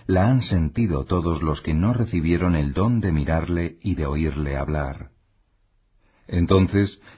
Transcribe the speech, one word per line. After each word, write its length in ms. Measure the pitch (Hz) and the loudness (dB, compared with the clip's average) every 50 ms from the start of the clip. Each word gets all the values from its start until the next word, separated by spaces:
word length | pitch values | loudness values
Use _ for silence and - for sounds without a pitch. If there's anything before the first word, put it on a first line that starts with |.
| - | -4
la 220 | - 95 92 95 117 | 0 2 2 4 4
han 140 | 131 131 117 | 4 2 2
sentido 640 | - 101 87 80 73 - 117 117 95 80 69 67 | 0 0 0 0 0 0 0 0 0 0 -2 -2
todos 360 | - 92 87 82 85 82 73 80 | 0 -2 -2 0 0 -2 -2 0
los 200 | 78 76 76 - | -2 -2 -2 -2
que 100 | - 80 | -2 0
no 220 | 78 87 113 123 | 2 2 2 2
recibieron 600 | 117 117 - - 87 78 82 87 85 92 90 87 | 0 -2 -2 -2 0 0 2 2 2 2 2 2
el 200 | 78 73 69 67 | 2 0 0 0
don 260 | 87 98 117 123 113 | 0 0 0 0 0
de 120 | 101 98 78 | 0 0 0
mirarle 640 | 76 71 - 80 82 80 85 87 85 85 82 - - | 0 0 0 0 -2 0 -2 -2 -2 -2 -4 -6 -8
y 140 | - 98 87 | -6 -4 -4
de 100 | - 76 | -2 -2
oírle 540 | 69 71 76 80 78 67 71 76 69 69 69 | -2 -2 -2 -2 -2 -2 -2 -4 -4 -4 -4
hablar. 500 | 69 67 76 76 71 67 67 - - - _ _ _ _ _ _ _ _ _ _ _ _ _ _ _ _ _ _ _ _ _ _ _ - | -4 -4 -4 -4 -4 -6 -8 -10 -14 -18 _ _ _ _ _ _ _ _ _ _ _ _ _ _ _ _ _ _ _ _ _ _ _ -4
Entonces, 720 | - 87 87 - 98 95 98 87 - 101 101 98 - - - - - | -2 0 2 4 4 4 4 4 2 0 0 0 -2 -10 -20 -20 -20